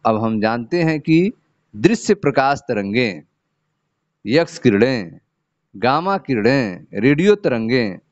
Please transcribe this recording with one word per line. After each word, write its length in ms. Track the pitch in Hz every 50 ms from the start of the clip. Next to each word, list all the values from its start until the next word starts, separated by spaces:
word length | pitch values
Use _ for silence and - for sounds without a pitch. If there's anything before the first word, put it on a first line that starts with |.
| _
अब 120 | 117 110 104 113
हम 160 | 113 110 107
जानते 400 | 101 110 113 120 117 110 170 175 165
हैं 160 | 160 160 151
कि 320 | - 160 160 165 180 208 - _ _ _ _ _ _ _ -
दृश्य 400 | 104 110 - 233 - - - 208
प्रकाश 480 | 202 - 143 - - 131 139 143 135 _
तरंगें, 540 | - 120 107 98 98 101 123 127 110 90 76 76 _ _ _ _ _ _ _ _ _ _ _ _ _ _ _ _ _ _ _ _
एक्स 320 | 104 120 156 170 165 - -
किरणें, 600 | - 127 101 98 113 131 131 117 95 82 71 - _ _ _ _ _ _ _ _ _ _ _
गामा 420 | 101 95 123 135 156 170 190 196
किरणें, 680 | 190 - - 135 110 101 117 135 139 123 101 90 82 - _ -
रेडियो 420 | 101 107 135 147 143 180 202 208
तरंगें 640 | 202 202 160 127 113 113 113 123 131 113 101 92 - _ _